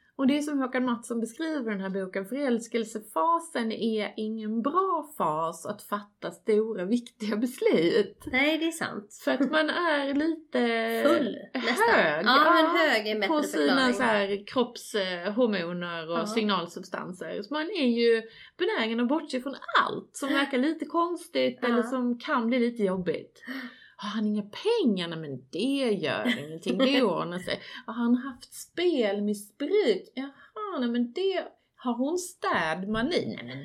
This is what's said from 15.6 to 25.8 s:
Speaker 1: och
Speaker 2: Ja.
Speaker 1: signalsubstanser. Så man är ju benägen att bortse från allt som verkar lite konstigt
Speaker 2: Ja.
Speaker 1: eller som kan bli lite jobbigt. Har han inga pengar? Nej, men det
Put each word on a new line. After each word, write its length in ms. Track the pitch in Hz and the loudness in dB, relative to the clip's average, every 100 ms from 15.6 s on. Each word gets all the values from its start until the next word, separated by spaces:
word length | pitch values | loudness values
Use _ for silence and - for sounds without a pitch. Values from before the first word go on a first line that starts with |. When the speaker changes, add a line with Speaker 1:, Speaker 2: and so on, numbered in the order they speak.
| 170 175 175 170 160 | -2 -4 -6 -6 -4
Speaker 1:
och 80 | 170 | -2
Speaker 2:
Ja. 80 | 185 | 0
Speaker 1:
signalsubstanser. 1160 | 226 208 185 175 180 - - 160 180 165 180 | 0 2 2 0 -8 -10 -8 -8 -10 -8 -8
Så 120 | 202 | -6
man 160 | 302 320 | -4 -4
är 160 | 392 254 | 0 2
ju 340 | 233 233 226 220 - - - | 4 4 4 0 -18 -20 -4
benägen 420 | 359 381 220 226 | -2 0 0 0
att 80 | 240 | 0
bortse 320 | 311 302 254 | 0 -2 -6
från 140 | 269 - - 659 - | -6 -10 -2 0 0
allt 240 | - - - | -2 -8 -8
som 120 | 277 | -2
verkar 300 | 277 277 254 | 0 2 2
lite 260 | 285 320 | 0 -2
konstigt 760 | 294 339 349 339 - 269 254 247 | -2 0 0 -2 -6 0 0 0
Speaker 2:
Ja. 60 | 247 | 0
Speaker 1:
eller 140 | 240 | 0
som 360 | 233 262 247 240 | 0 -2 -2 -4
kan 280 | - 269 226 | -2 0 2
bli 120 | 254 | 2
lite 240 | 233 233 | 2 2
jobbigt. 600 | 196 185 175 - - _ 247 269 247 - - - | 0 0 -2 -4 -6 _ -14 -12 -12 -16 -20 -12
Har 80 | 202 | -6
han 180 | 220 214 | -2 0
inga 160 | 208 | 0
pengar? 680 | 208 - 415 466 285 185 170 | -4 -4 0 2 4 2 -2
Nej, 100 | 160 | -6
men 200 | 151 131 - | -8 -10 -10
det 480 | 160 254 277 | -4 -2 0